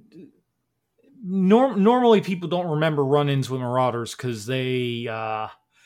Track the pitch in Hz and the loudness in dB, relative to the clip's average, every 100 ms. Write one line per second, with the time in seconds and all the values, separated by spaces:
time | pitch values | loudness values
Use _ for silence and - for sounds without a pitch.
0 | _ 160 - _ _ _ _ _ _ _ | _ -20 -20 _ _ _ _ _ _ _
1 | _ _ 208 190 185 220 262 208 196 247 | _ _ -6 0 4 4 4 2 4 4
2 | 240 214 - 190 175 175 175 151 160 147 | 6 4 2 -6 -4 -4 -2 0 0 0
3 | 135 147 143 139 120 131 123 123 127 117 | 2 2 2 0 -2 -4 -2 0 0 -2
4 | 113 - 127 117 104 131 127 127 123 120 | -8 -8 -8 -8 -6 -6 -4 -4 -4 -6
5 | 120 110 110 110 107 - _ _ | -8 -8 -6 -6 -8 -14 _ _